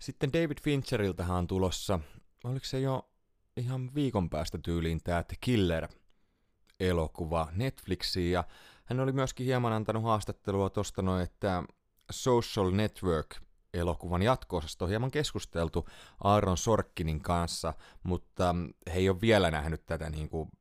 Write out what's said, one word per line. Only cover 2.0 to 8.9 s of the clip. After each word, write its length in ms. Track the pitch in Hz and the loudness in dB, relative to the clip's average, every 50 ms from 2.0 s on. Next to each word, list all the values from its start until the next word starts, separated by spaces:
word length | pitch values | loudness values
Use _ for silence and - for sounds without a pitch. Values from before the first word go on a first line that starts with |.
| 80 - - - - _ _ _ - | -2 -6 -16 -20 -20 _ _ _ -8
oliko 220 | 120 127 135 - | -6 -6 -6 -6
se 140 | - - 131 | -6 -4 -2
jo 300 | 135 135 131 127 - _ _ _ _ _ _ _ _ _ - | 0 0 0 -2 -4 _ _ _ _ _ _ _ _ _ -8
ihan 380 | 127 120 123 131 131 127 127 135 | -6 -4 -4 -4 -4 -6 -4 -2
viikon 360 | 147 143 131 - 104 87 82 | 0 0 2 2 2 0 0
päästä 280 | - 76 80 - - 87 | 0 -2 -4 -4 -6 -6
tyyliin 420 | - 85 85 85 82 82 82 78 - | -4 -2 0 0 0 0 -2 -2 -2
tää 180 | - 85 85 82 | 0 0 0 -2
The 140 | - - - | -4 -8 -6
Killer-elokuva 2000 | - 123 123 110 95 85 82 80 76 78 - - _ _ _ _ _ _ _ _ _ _ _ _ _ _ _ - 92 90 90 82 80 73 - - 87 78 85 82 80 78 82 | -2 2 2 4 4 4 2 0 -4 -6 -12 -18 _ _ _ _ _ _ _ _ _ _ _ _ _ _ _ -2 0 2 2 2 0 0 -2 -6 -4 0 0 0 0 0 -2
Netflixiin, 800 | 95 123 135 - - - - 92 - - - - 95 87 87 90 | -4 -4 -4 -4 -6 -4 -4 -4 -2 -2 -4 -2 0 2 2 2
ja 120 | 87 87 - - - - - - - _ | 2 0 -2 -8 -20 -20 -20 -20 -18 _
hän 160 | - | -4